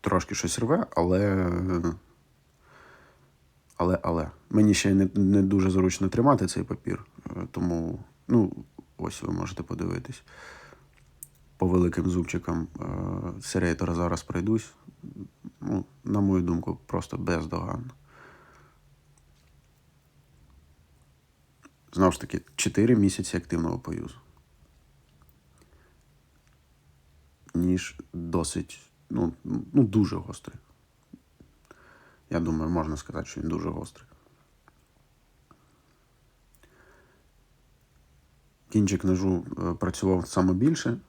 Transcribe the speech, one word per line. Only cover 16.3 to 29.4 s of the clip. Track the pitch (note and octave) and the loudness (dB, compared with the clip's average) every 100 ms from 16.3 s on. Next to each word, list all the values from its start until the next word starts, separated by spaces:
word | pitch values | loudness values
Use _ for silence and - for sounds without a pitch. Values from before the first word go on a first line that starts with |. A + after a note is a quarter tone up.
| F#2+ | 4
думку, | F2 E2+ E2 E2+ - | 2 0 -2 -8 -6
просто | F2+ - - | -6 -6 -8
бездоганно. | F2+ E2 D#2 E2+ F2 - B2 - _ - - - - - - _ _ _ _ _ _ _ _ _ _ _ _ _ _ _ _ _ _ - _ _ _ _ _ _ _ _ _ _ - _ _ | -2 -2 -2 -6 -6 -6 -10 -16 _ -20 -20 -20 -20 -20 -20 _ _ _ _ _ _ _ _ _ _ _ _ _ _ _ _ _ _ -20 _ _ _ _ _ _ _ _ _ _ -20 _ _
Знову | E2+ F#2+ | 2 2
ж | - | 2
таки, | - - - - | -6 -8 -10 -4
чотири | - - A2 A#2 | -2 2 4 6
місяці | G2 - F#2+ F2+ | 4 2 -4 -4
активного | - E2 E2 - | -4 -2 -2 -4
поюзу. | - - - - _ _ _ _ _ _ _ _ _ _ _ _ _ _ _ _ _ _ _ _ _ _ _ _ _ _ _ _ _ _ _ _ - | -6 -8 -10 -14 _ _ _ _ _ _ _ _ _ _ _ _ _ _ _ _ _ _ _ _ _ _ _ _ _ _ _ _ _ _ _ _ -8
Ніж | E2+ F2 F2+ - - - | -2 2 0 -2 -14 -14
досить, | F2 E2+ E2+ D#2+ E2+ - - - _ _ | -10 -4 -2 -2 -6 -8 -14 -20 _ _
ну, | - E2+ - | -2 -2 -4